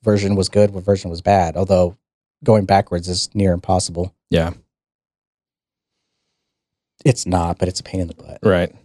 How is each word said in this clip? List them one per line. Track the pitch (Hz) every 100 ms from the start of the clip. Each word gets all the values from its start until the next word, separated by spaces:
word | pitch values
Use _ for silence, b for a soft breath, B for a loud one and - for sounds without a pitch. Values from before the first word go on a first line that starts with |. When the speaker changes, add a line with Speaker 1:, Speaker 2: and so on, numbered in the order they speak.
Speaker 1:
version | 110 104 98 101
was | 92
good, | 104 104
what | 98
version | 95 98 90
was | 85
bad. | 101 98 82 78
Although | 95 92 87 95 _ _ _ _
going | - 110
backwards | 95 98 - 87 90
is | 87 -
near | 104 98
impossible. | 87 - 92 - 85 90 _ -
Speaker 2:
Yeah. | 82 82 - _ _ _ _ _ _ _ _ _ _ _ _ _ _ _ _ _ _ _ _ _ _ _ _
Speaker 1:
It's | 147 120 92
not, | 87 85 85
but | 90
it's | -
a |
pain | - 92
in | 85
the |
butt. | - - -
Speaker 2:
Right. | 110 90 87 -